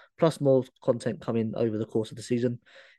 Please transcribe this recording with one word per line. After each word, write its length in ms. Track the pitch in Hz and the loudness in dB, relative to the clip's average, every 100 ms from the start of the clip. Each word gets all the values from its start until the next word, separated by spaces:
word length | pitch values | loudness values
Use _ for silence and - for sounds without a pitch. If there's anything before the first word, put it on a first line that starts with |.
| _ - | _ 0
plus 220 | 165 - | 0 2
more 240 | 143 131 127 _ | 4 4 2 _
content 380 | - 120 123 104 | -2 0 -2 -6
coming 320 | - 113 110 | -4 -2 -2
over 240 | - 117 107 | 0 -2 -2
the 80 | 110 | -2
course 240 | 117 110 | -2 -4
of 60 | 117 | -6
the 60 | |
season. 340 | - 120 123 123 _ - - | -4 0 0 -4 _ -20 -20